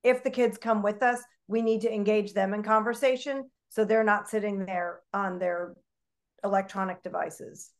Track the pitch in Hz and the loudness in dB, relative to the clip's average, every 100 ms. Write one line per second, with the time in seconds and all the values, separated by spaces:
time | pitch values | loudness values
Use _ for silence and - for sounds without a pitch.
0 | 240 247 269 262 240 190 233 214 202 208 | 4 2 0 2 0 0 0 2 0 2
1 | 247 247 - _ - 220 226 220 226 220 | 0 0 -8 _ -4 0 2 2 0 0
2 | 208 214 202 208 190 208 214 220 220 233 | 2 2 0 -2 0 -2 2 2 2 2
3 | 269 254 285 269 262 _ _ - 208 220 | 0 0 -4 -6 -8 _ _ -2 2 4
4 | 214 208 - 220 208 196 190 180 175 170 | 4 2 0 -4 -2 -4 -4 -4 -4 -8
5 | _ 202 196 180 180 175 175 - _ _ | _ -4 -4 -2 -2 -4 -8 -14 _ _
6 | _ _ _ _ 202 196 190 196 185 180 | _ _ _ _ 0 0 0 -4 -4 -6
7 | 185 180 165 - - - - | -8 -6 -6 -8 -18 -18 -20